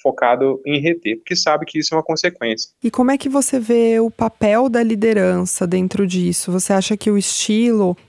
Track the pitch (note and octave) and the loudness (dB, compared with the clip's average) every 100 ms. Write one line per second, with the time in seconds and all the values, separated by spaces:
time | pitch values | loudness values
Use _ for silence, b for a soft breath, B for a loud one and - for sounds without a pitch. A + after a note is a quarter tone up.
0 | C#3 - B2 B2 C3+ C3 C#3+ D3 D#3 E3+ | -2 2 2 2 2 0 -4 -2 0 -2
1 | G#2+ A2+ - F3+ D#3+ D3+ D#3+ D#3 D3+ D#3 | -4 -6 -6 -4 0 -2 -2 -6 -2 -2
2 | D#3 D#3 F3 F3+ A#2 G#2+ - - A#3 - | -2 -2 -4 -4 -6 -4 -8 -6 -4 0
3 | B3+ C4+ C#4 C#4 C4 C4 A3 A#3 A3+ A3+ | 0 0 0 -2 0 -2 2 2 4 2
4 | A3+ - A3+ - G#3+ A3 C4 A#3 A3+ G#3+ | 0 -2 -4 0 2 2 2 2 0 0
5 | A3+ G#3 F#3 F3+ F3+ - F3+ F#3 F#3 - | 2 2 2 0 -2 -2 -2 0 0 0
6 | F#3+ F3+ F3 E3+ - F3+ - G3 - G#3 | -2 0 0 -2 -2 -4 0 0 0 -2
7 | G#3+ G3+ - - - G#3+ A#3+ G#3+ F#3 F3 | 0 0 0 -4 0 2 2 2 0 -2